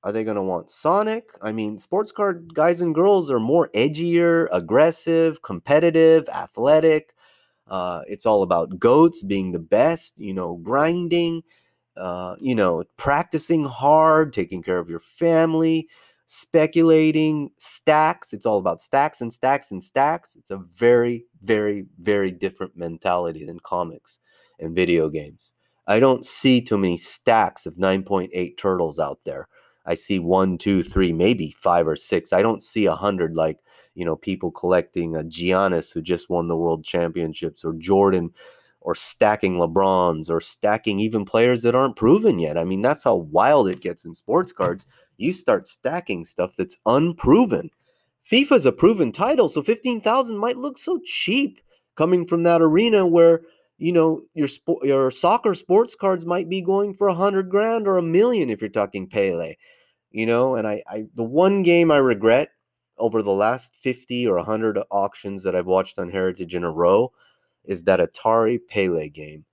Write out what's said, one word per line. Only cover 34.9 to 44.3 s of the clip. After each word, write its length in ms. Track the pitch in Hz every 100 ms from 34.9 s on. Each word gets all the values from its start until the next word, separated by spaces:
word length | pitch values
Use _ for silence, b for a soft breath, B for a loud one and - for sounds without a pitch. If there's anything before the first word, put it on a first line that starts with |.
| - 82 80
a 80 |
Giannis 680 | 78 80 87 92 98 87 -
who 80 | -
just 300 | 82 87 -
won 160 | 87 85
the 100 | 82
world 280 | 82 82
championships, 800 | 78 87 85 85 82 78 85 76
or 80 | 82
Jordan, 600 | 82 85 98 98 95 85 b b b b b
or 140 | -
stacking 600 | 85 - - 107 104 98
LeBrons, 760 | 90 85 82 95 92 90 80 78
or 100 | 82
stacking 600 | - - 104 107 - 98
even 240 | 110 110
players 380 | 98 113 120 123
that 120 | 117
aren't 220 | 123 135 -
proven 420 | 110 185 220 107
yet. 180 | 80 80
I 60 |
mean, 180 | 82 95
that's 220 | 113 151
how 140 | - 98
wild 520 | 80 78 117 147 101
it 120 | 90
gets 240 | 90 85
in 100 | 87
sports 380 | 82 -